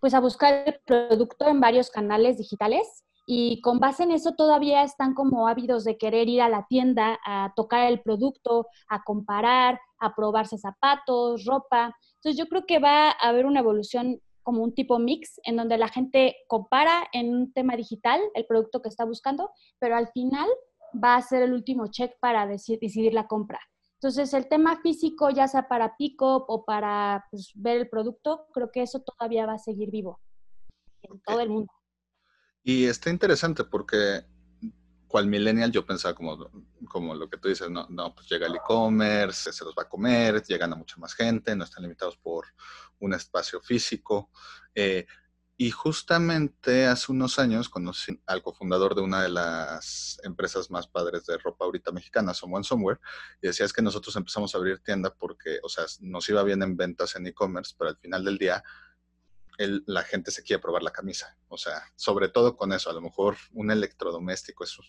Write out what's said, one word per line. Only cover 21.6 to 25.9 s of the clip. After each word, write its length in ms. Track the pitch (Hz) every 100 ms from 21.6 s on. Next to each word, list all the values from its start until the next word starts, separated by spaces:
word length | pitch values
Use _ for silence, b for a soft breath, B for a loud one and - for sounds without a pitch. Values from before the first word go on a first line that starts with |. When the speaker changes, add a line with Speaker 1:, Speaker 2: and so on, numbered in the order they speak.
| - 262 214
Speaker 1:
check 240 | - 247 -
para 260 | 247 226 208
deci-, 320 | 202 - 220
decidir 320 | 220 220 220
la 140 | 220 220
compra. 320 | 214 208 - - _ _
Entonces, 400 | _ 269 247 277
el 120 | 269 262
tema 340 | 311 320 320
físico, 480 | 339 320 320 311 294
ya 180 | 277 269
sea 180 | 269 262
para 300 | 240 226